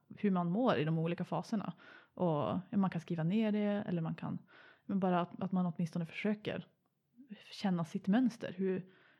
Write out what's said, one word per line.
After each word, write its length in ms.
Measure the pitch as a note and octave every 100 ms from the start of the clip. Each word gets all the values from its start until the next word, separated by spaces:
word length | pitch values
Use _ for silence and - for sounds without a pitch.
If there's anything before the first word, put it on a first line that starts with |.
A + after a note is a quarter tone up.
| - -
hur 140 | G3+
man 200 | F3+ F3
mår 240 | G3 B3 -
i 60 |
de 160 | D3+ D#3+
olika 260 | E3 E3+ F3+
faserna. 480 | E3 - A3+ - - - - -
Och 460 | - F3 D3 C3 F#3 - G3+
man 120 | F#3+
kan 120 | E3+
skriva 220 | - E3+
ner 280 | E3 G#3+ A3
det, 320 | G#3 G#3 G3+ -
eller 140 | E3+
man 140 | D#3+ D#3+
kan, 240 | - - - - - - -
men 140 | G3+
bara 220 | F#3 F3+
att, 200 | F3+ -
att 100 | F#3
man 140 | F#3 F3+
åtminstone 400 | - E3 F3 E3
försöker 640 | - G#3 G#3 - E3 - _ _ _ _ A#3+ C#4+ G3+ -
känna 340 | - G3+ F3 E3
sitt 220 | F#3+ F#3+
mönster. 460 | G#3+ B3+ - - F3+
Hur, 280 | F#3+ F#3 - - _